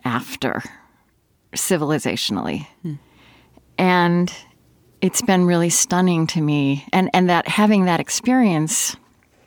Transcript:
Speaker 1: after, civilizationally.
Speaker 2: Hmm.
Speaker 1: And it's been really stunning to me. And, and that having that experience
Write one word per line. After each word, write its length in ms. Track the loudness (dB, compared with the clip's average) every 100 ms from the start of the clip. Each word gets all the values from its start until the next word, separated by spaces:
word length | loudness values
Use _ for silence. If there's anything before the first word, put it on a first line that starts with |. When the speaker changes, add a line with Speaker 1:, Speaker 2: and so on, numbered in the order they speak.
| -2
Speaker 1:
after, 560 | -6 -6 -8 -6 -6 -8 -16 _ _ _ _ _ _ _
civilizationally. 1120 | -8 -2 -2 0 -2 -2 -4 -4 -4 -4 -6 -8 _
Speaker 2:
Hmm. 100 | -10 -10 -14 _ -20 -20 _ _ _ -2
Speaker 1:
And 560 | 2 2 2 2 0 -4 -20 _ _ _ _ _
it's 200 | -4 -2
been 240 | 0 2 4
really 240 | 2 2
stunning 580 | 0 0 2 2 2 0
to 140 | 0
me. 440 | 0 2 0 -2 -2
And, 180 | -2 0
and 160 | 2 2
that 180 | 2 0
having 380 | 2 4 4 2
that 140 | 0
experience 960 | -2 -4 0 2 4 2 0 -2 -4 -8 _ _ _ _